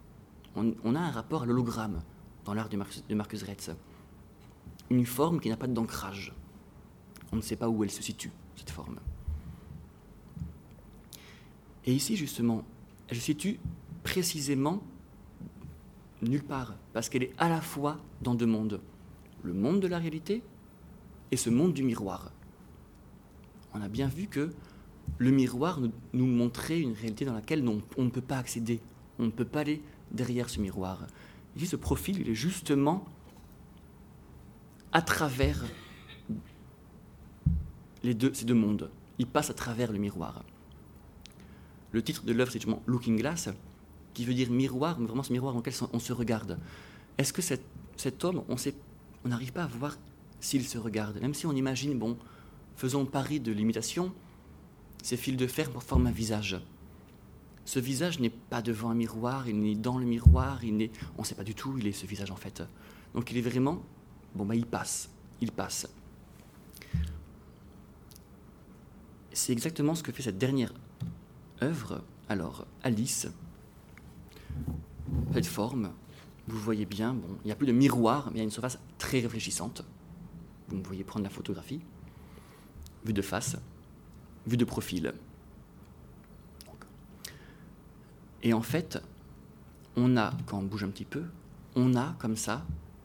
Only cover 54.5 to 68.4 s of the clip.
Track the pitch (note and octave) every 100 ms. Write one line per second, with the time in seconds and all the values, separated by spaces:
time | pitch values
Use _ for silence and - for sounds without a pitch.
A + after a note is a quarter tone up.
54.5 | - - - - - - A#2+ - C3 B2+
55.5 | - D3 B2 - C3 B2 A2 A2 G#2+ G2+
56.5 | F2+ - - - - - - - - -
57.5 | - - C3+ B2 C3 F3 E3 A#2 - -
58.5 | B2 A2 A2 A#2 A#2 A2+ A2+ A#2+ C3+ B2
59.5 | G#2+ G#2+ G#2+ A#2+ B2+ B2 A#2 - B2 C3
60.5 | C3+ A#2 G#2+ A2 - - - G#2+ - G2+
61.5 | G#2+ C3+ C3+ G#2 G2+ F#2+ G2 G2 F#2 -
62.5 | - E2+ - - - - - B2 A#2+ A#2+
63.5 | B2+ C3+ F3 - - - - - F#2+ G2+
64.5 | A#2 A#2 G2+ - - - - - - A#2
65.5 | - - - - - - - - - -
66.5 | - - - - - - - - - -
67.5 | - - - - - - - - -